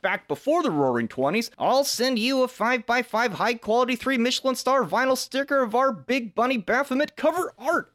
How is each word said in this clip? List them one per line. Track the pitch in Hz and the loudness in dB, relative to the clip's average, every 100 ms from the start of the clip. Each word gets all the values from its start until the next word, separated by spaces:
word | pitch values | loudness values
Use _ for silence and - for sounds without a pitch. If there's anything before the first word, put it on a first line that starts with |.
back | 190 196 - | -4 -4 -6
before | 143 - 339 | -4 0 2
the | 311 | 2
Roaring | 151 135 117 113 | 2 2 2 -2
Twenties, | - 135 208 226 - | -2 0 0 -4 -4
I'll | 165 262 | 0 2
send | 277 - 247 240 | 0 0 0 0
you | 240 269 | 0 2
a | 254 | 0
five-by-five | - 220 254 214 240 240 214 240 | 0 -2 -2 0 -2 0 -2 -2
high-quality | 160 202 240 208 233 254 247 | 0 -2 -2 0 0 2 0
three | 254 262 | 0 0
Michelin | 240 247 269 247 | 0 0 -2 -2
star | - 269 185 | 0 2 2
vinyl | 202 262 254 | 0 2 0
sticker | - 262 285 277 | -2 -4 0 0
of | 240 226 | 2 2
our | 269 | 0
Big | 196 135 262 226 | -2 -2 -2 -2
Bunny | 202 247 254 | -2 0 0
Baphomet | 196 233 285 262 302 - | 0 -2 0 0 -2 0
cover | 294 330 370 - | 0 0 -4 -4
art | 254 339 - | -2 -2 -4